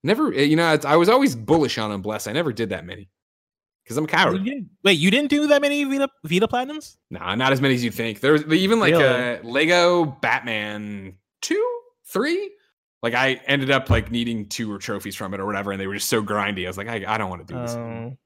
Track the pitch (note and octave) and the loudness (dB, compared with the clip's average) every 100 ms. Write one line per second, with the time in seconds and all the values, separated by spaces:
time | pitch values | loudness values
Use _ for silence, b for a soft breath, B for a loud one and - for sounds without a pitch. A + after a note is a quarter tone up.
0 | C#3 A3+ D4+ A#2+ D3 D#3 E3+ D3+ C#3 D#3 | 0 0 0 2 2 4 4 2 4 4
1 | F3 B3+ C#4 A#2 G#2 D#3+ C3 - G#2+ G2+ | 6 4 4 0 2 2 2 -2 -4 -4
2 | G2 G#2+ - B2+ D#3+ A2 A2 F#2 F2 F2 | -6 -6 -4 -2 -2 -2 -4 -4 -8 -16
3 | G2 _ _ _ _ _ _ _ _ A#2+ | -18 _ _ _ _ _ _ _ _ -4
4 | D#3 E3 E3 F#3+ G#3+ C#4 F#3+ _ G3 E3+ | 0 2 2 2 -4 -6 -12 _ 2 4
5 | F3 A#3+ D4 D4 D4+ C#4+ C#4+ C#4+ C#4 C#4 | 4 2 2 0 4 4 4 0 -2 0
6 | C#4 _ D#3 F3 A3 A#3+ C4 D4+ - _ | -2 _ -2 0 2 0 -4 -10 -14 _
7 | _ F2 F2+ G#2+ C3 C3+ C#3 B2+ A#2+ - | _ -10 -4 2 2 4 2 2 0 -4
8 | A2+ G2+ C3+ D3+ D3+ D#3+ F#3+ A3+ F3+ E3 | -6 0 2 2 4 2 2 4 4 6
9 | C3+ B2 B2 A#2 A#2 B2+ D#3+ F3 F3 F3 | 4 4 -2 -6 -2 0 4 4 4 4
10 | D#3 B2+ A#2+ B2 A#2 G#2+ G#2+ G#2 G#2 G2+ | 0 -2 0 0 -2 -4 -4 -8 -10 -10
11 | F#2+ F#2+ _ _ - F#4 B4 A#4+ _ _ | -14 -18 _ _ -4 -2 -2 -4 _ _
12 | - G3 C#4+ F4 G4+ - _ _ _ _ | -6 -4 -2 -2 -6 -12 _ _ _ _
13 | A#2 A#2+ C3+ C3 - C#3 C3 C3+ C3+ A#2 | -2 2 2 0 -2 -2 2 0 2 0
14 | G#2+ A#2 A#2 A2+ G#2 - A2 G2 - G2+ | 0 -4 -4 -4 -8 -8 -8 -8 -8 -8
15 | G2+ G2 G2 F#2+ G2 G2+ G2+ G2 F#2+ G2+ | -8 -10 -8 -6 -4 -4 -4 -4 -6 -6
16 | - A#2 G#2 G#2 G2+ F#2+ F2+ F#2 G#2+ A2+ | -2 -2 0 -2 -2 -2 -6 -8 -8 -8
17 | F#2+ A2 G2 F2+ F#2 B2+ A#2+ A#2 A#2 A#2 | -4 -2 -2 -6 -10 -10 -8 -8 -10 -10
18 | A#2 C3+ | -12 -14